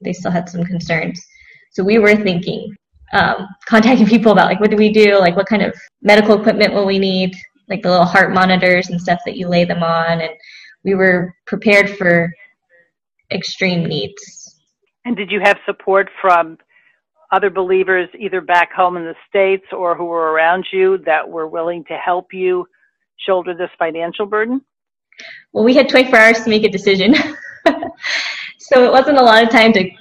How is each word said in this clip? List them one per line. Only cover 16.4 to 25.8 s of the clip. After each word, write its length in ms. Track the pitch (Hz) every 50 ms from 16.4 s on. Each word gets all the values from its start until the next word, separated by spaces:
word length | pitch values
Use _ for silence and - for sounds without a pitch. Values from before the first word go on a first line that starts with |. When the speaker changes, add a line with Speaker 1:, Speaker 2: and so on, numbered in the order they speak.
| 165 160 165 - _ _ _ _ _ _ _ _ _ _ _ _ _ _
Speaker 2:
other 180 | 196 190 202 196
believers, 600 | 170 190 185 180 190 185 185 185 190 185 180 165 - -
either 220 | 214 185 180 185
back 300 | 165 - 175 175 170 - -
home 240 | - 185 180 180
in 80 | 175 165
the 100 | 165 160 - _
States 380 | _ - 202 196 190 196 190 190 -
or 240 | - - 185 175 170
who 100 | 156 175
were 280 | 170 170 170 160 160 156
around 340 | 156 160 165 175 185 175 - -
you, 260 | 190 185 190 190 185 147
that 220 | 165 156 151 -
were 200 | 165 165 165 160
willing 360 | 160 165 170 165 170 175 175 156
to 100 | - 165
help 380 | 147 - 180 175 180 180 _ 185
you 340 | 185 185 185 180 180 175 - _ _ _ _ _ _ _ _ _ - -
shoulder 300 | - 190 185 170 185 175
this 160 | 165 180 160 - -
financial 460 | 175 165 160 165 165 170 165 - 214
burden? 360 | 196 208 214 220 226 254 269 - _ _ _ _ _ _ _ _ _ _ - - - - - _ _ -
Speaker 1:
Well, 100 | 208 214
we 100 | 240 254
had 140 | 285